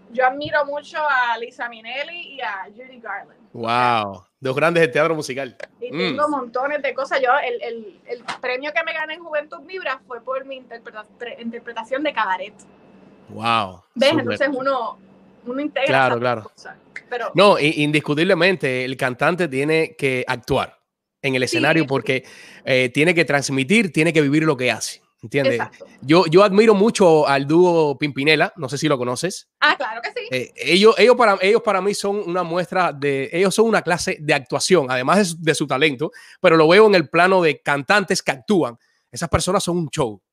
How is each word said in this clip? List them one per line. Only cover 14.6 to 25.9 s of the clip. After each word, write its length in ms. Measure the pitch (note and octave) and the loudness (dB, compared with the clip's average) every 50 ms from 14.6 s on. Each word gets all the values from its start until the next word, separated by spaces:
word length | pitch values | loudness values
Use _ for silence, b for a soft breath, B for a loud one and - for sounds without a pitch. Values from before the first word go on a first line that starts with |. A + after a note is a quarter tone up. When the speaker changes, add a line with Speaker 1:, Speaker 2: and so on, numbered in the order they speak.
| C4 C#4 C#4 B3+ A#3 D#3 - - _ _ _ _ _ _ _ _ _ | -4 -4 -4 -4 -6 -8 -10 -14 _ _ _ _ _ _ _ _ _
Speaker 1:
uno 140 | A#3+ B3 C4+ | -10 -8 -8
integra 260 | D4 D4+ - C4 C4 | -8 -6 -4 -2 0
Speaker 2:
Claro, 280 | C#4 - C3+ C3 B2+ B2+ | 2 2 2 2 2 0
Speaker 1:
esas 40 | A#2+ | 0
Speaker 2:
claro. 220 | A#2+ B2+ A#2+ A2 G#2 | -2 -2 -4 -4 -6
Speaker 1:
cosas. 320 | - - - - - - - _ _ _ - - _ | -12 -20 -20 -20 -20 -20 -20 _ _ _ -20 -16 _
Pero 220 | A#3+ B3 A#3 G3+ - | -10 -8 -8 -4 2
Speaker 2:
No, 240 | D#3+ G3 G#3 F#3 B2 | 4 6 6 6 4
i-, 240 | C#3+ D3 D#3+ C3 D3 | 2 0 0 0 0
indiscutiblemente 1040 | D3 D3+ D3+ C#3+ - D3 C#3+ E3+ F#3+ G3 E3 E3 F#3+ F#3+ D#3+ - C3+ B2+ B2+ B2+ | 0 0 0 0 0 0 0 2 2 2 2 2 2 2 0 -2 -2 -2 -4 -4
el 120 | B2 C3 | -6 -6
cantante 520 | B2+ C#3 C3 B2+ - C#3+ D3+ F3+ E3+ F#3 D#3+ | -4 -4 -4 -2 -2 0 0 0 0 -2 -4
tiene 460 | C3 C3 C#3 D3+ D#3+ D#3+ D#3+ - - | -2 -2 -2 0 0 0 0 -2 -4
que 280 | - - C3+ C3 B2+ B2 | -4 -4 -2 -2 -2 -4
actuar 520 | - B2+ B2 - - C#3 B2 F#2+ - - _ _ _ _ _ _ _ _ _ - | -4 -6 -6 -4 -2 -2 -2 -2 -4 -8 _ _ _ _ _ _ _ _ _ -4
en 120 | C#3 C3 | -4 -2
el 60 | B2+ B2+ | 0 -2
Speaker 1:
Sí, 140 | A#2+ - | -2 -2
Speaker 2:
escenario 260 | - B2+ D3 D#3+ E3 D#3 | 0 0 2 2 0 0
Speaker 1:
sí. 40 | B2+ | 0
Speaker 2:
porque, 360 | C#3 C3+ B2 - C3 B2+ B B B B B B B B B | -2 -4 -2 -4 -4 -4 B B B B B B B B B
eh, 260 | - C#3 B2+ B2+ B2+ - | -2 0 0 0 0 0
tiene 220 | C#3 D3 F3 F3+ | 2 2 2 2
que 100 | E3 E3 | 2 2
transmitir, 680 | - C#3+ C#3+ B2+ - C3+ C3+ C3+ C3 F#3+ A3+ A3+ F3+ - | 2 0 0 -2 -2 -2 -2 0 2 2 2 2 2 0
tiene 200 | D#3+ D#3 E3+ D#3 | 0 0 2 2
que 80 | E3 | 2
vivir 220 | D3+ C#3 C#3+ D#3 D#3+ | 2 2 2 2 2
lo 140 | D#3+ D3 | 0 0
que 140 | B2+ B2+ B2 A2 | 0 0 -2 -2
hace, 300 | A2 - - - - _ _ _ _ - | -2 -4 -10 -12 -14 _ _ _ _ -14
¿entiendes? 320 | A2+ - C#3 C#3 - - | -6 -4 0 0 0 0
Speaker 1:
Exacto. 320 | A2+ - - - - - - | 0 -4 -8 -10 -16 -20 -20